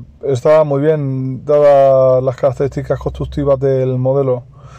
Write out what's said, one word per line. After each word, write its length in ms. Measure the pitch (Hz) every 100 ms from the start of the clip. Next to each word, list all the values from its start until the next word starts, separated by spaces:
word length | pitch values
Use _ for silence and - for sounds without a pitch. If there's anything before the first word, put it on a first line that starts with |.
| 120 _
estaba 420 | 139 131 156 156
muy 160 | 151 139
bien, 640 | 151 156 139 131 131 131
dadas 800 | 139 147 147 139 135 135 131 127
las 140 | 131 123
características 640 | 143 127 139 139 131 135
constructivas 600 | - - 143 - 143 135
del 380 | 135 131 131 127
modelo. 460 | 131 135 135 123 - - -